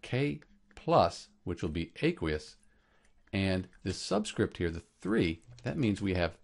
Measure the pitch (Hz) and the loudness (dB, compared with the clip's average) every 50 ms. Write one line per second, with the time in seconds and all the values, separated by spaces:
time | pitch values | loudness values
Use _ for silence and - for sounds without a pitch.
0 | - - - 123 139 147 147 147 - _ - _ _ _ - - - - 170 151 | -6 -2 0 0 0 0 -2 -4 -10 _ -20 _ _ _ -20 -10 -2 4 6 6
1 | 95 85 - - - - _ _ _ - 87 - - 85 76 85 80 - - - | 6 6 2 -4 -16 -18 _ _ _ -6 -6 -4 -4 -4 -2 -2 -4 -4 -6 -2
2 | - 156 180 - - 78 76 76 - - - _ _ _ _ _ _ _ _ _ | -2 -2 0 0 -2 -2 -2 -2 -4 -10 -20 _ _ _ _ _ _ _ _ _
3 | _ _ _ _ _ _ - 98 98 95 95 92 92 - - - _ 101 90 - | _ _ _ _ _ _ -2 0 2 2 2 0 -2 -6 -12 -8 _ -4 -4 -4
4 | - - - 208 214 - - - 107 - - - 90 85 82 85 - _ _ _ | -4 -2 -2 -2 -2 -2 0 0 0 0 0 -2 -2 -2 -2 -4 -10 _ _ _
5 | - 180 - 226 - 82 80 - - - - - - 127 147 160 139 107 101 95 | -4 -2 2 2 2 2 0 -4 -8 -20 -20 -10 -8 -6 -2 0 2 2 2 2
6 | 101 98 92 90 85 82 - - | 0 0 2 2 2 0 0 -6